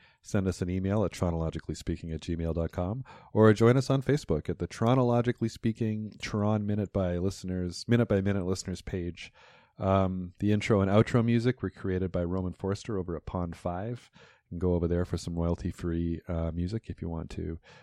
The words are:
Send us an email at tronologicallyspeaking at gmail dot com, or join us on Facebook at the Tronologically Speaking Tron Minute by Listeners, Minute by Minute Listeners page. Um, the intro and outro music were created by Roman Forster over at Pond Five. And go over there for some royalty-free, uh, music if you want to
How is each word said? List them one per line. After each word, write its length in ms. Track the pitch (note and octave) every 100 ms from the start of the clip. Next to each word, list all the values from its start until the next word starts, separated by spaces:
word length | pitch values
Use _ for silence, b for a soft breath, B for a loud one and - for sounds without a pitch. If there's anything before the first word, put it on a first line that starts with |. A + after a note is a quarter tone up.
| b b
Send 240 | - G#2+ F#2+
us 140 | F2
an 80 | F2+
email 360 | F#2 F#2+ G#2 F#2+
at 60 |
tronologicallyspeaking 1000 | - F2+ E2 D#2+ D#2+ - D#2+ - E2 E2
at 80 | D#2+
gmail 340 | - E2+ E2 D#2+
dot 160 | E2
com, 320 | - F2+ A#2 B2+ B B
or 200 | G2+ A2
join 240 | G#2+ A2+ B2+
us 120 | C3
on 120 | C3+
Facebook 480 | B2+ C#3+ - D#2 -
at 80 | E2+
the 100 | E2+
Tronologically 840 | - A2+ B2+ B2 A#2+ A#2 A#2+ A#2
Speaking 640 | - A#2 A2 A2+ G#2+ G#2+ -
Tron 440 | - G#2+ G#2 G#2+ G#2
Minute 260 | G#2 G2+
by 260 | G2+ F#2 F2
Listeners, 680 | F#2+ - F#2 F#2 F2+ E2+ -
Minute 200 | A#2 A#2
by 140 | G2+
Minute 240 | G2 G2+ F2+
Listeners 340 | F#2 - F2+
page. 500 | - F#2+ F2 E2+ - b b b b -
Um, 560 | F#2+ F#2+ F#2+ F#2 F2+ -
the 120 | G2+
intro 300 | G#2 - G#2+
and 80 | G2
outro 340 | G2+ A2+ B2+
music 380 | A#2 A#2 A#2 B2
were 80 | F#2+
created 420 | - - F#2 F#2
by 120 | F2+
Roman 300 | F2 F#2 F#2
Forster 440 | E2+ G2 G2 - G#2
over 180 | F2+ E2
at 100 | -
Pond 300 | F#2 F2 E2
Five. 540 | F2+ F2 G#2+ A#2+ - b b b -
And 80 | F2
go 140 | F2+
over 140 | F2 E2
there 180 | F2 F2+
for 120 | E2+
some 180 | - E2+
royalty-free, 840 | E2+ E2+ F2+ - F2 E2+ E2+ E2+ -
uh, 240 | E2+ E2
music 320 | E2 F2+ A2 -
if 140 | F#2
you 60 | E2+
want 200 | E2 E2
to 280 | - E2 E2 B B